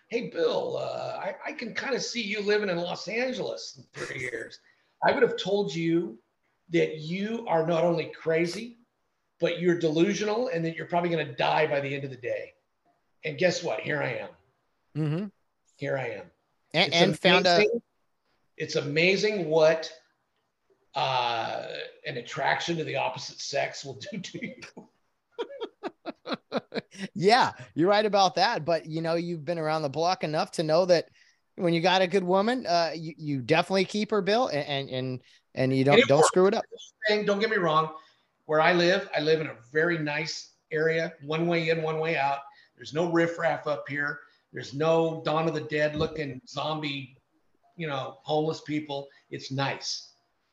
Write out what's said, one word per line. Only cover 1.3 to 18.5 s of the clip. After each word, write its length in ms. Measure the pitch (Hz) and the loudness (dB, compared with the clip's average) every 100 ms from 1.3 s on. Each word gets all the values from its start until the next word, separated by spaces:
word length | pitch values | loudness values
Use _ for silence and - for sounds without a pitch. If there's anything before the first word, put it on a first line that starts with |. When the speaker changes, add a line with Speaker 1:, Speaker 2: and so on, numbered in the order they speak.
| - - | -8 -10
Speaker 1:
I 60 | |
can 220 | - 233 | -10 -8
kinda 260 | - 247 240 | -6 -4 -4
see 220 | - 240 | -4 -6
you 200 | 202 214 | -4 -2
living 260 | 202 208 208 | 2 2 2
in 80 | 170 | -2
Los 320 | 175 170 175 | -4 -6 -6
Angeles 680 | 226 262 208 131 113 - 135 | -4 -4 -4 -6 -8 -12 -18
in 280 | - 143 143 | -18 -12 -10
three 140 | 135 | -8
years," 400 | 127 120 - - _ _ _ - 165 | -8 -8 -12 -18 _ _ _ -2 0
I 60 | |
would 100 | 247 | 4
have 140 | 233 - | 2 0
told 380 | 180 202 180 | -2 0 -2
you 440 | 160 165 165 175 - _ _ _ _ - | -2 0 0 0 -10 _ _ _ _ -2
that 280 | 165 156 156 | 0 0 -2
you 480 | 151 185 208 233 233 | -6 -6 -4 -6 0
are 180 | 165 160 | 0 2
not 180 | 165 | 2
only 280 | 170 160 151 | 2 0 -4
crazy, 640 | - 160 160 175 190 233 - _ _ _ _ _ - | -6 -2 0 0 -4 -10 -16 _ _ _ _ _ -4
but 200 | 170 170 | -4 0
you're 180 | 180 165 | 2 2
delusional, 720 | 165 156 196 196 208 220 254 | 2 4 2 2 0 0 -2
and 140 | 170 | -2
that 120 | 165 160 | -4 -6
you're 100 | 156 | -4
probably 220 | 175 175 | -2 0
gonna 260 | 165 143 131 | -2 -2 0
die 300 | 151 151 151 | 2 2 2
by 140 | 143 | 0
the 140 | 139 | -2
end 100 | 139 | -6
of 60 | 139 | -8
the 60 | 123 | -10
day. 360 | 117 107 - _ _ _ _ _ _ _ | -8 -6 -8 _ _ _ _ _ _ _
And 120 | 156 139 | -8 0
guess 280 | 180 170 | 0 0
what? 160 | 165 110 | -4 -4
Here 200 | 143 147 | -4 -2
I 120 | 139 | -2
am. 160 | 110 98 - _ _ _ _ _ 147 | -6 -10 -16 _ _ _ _ _ -4
Speaker 2:
Mm-hmm. 280 | 156 160 202 _ _ _ _ - | -2 -2 -6 _ _ _ _ -10
Speaker 1:
Here 220 | 139 139 | -4 -4
I 100 | 123 | -4
am. 220 | 101 90 _ _ _ _ | -8 -14 _ _ _ _
Speaker 2:
And, 200 | 151 180 | 0 2
Speaker 1:
It's 40 | 165 | 4
Speaker 2:
and 220 | 185 - | 4 4
found 280 | 190 180 180 | 4 6 6
a 100 | 175 | 4
Speaker 1:
amazing, 260 | - 233 - _ _ _ _ _ _ | 4 0 -6 _ _ _ _ _ _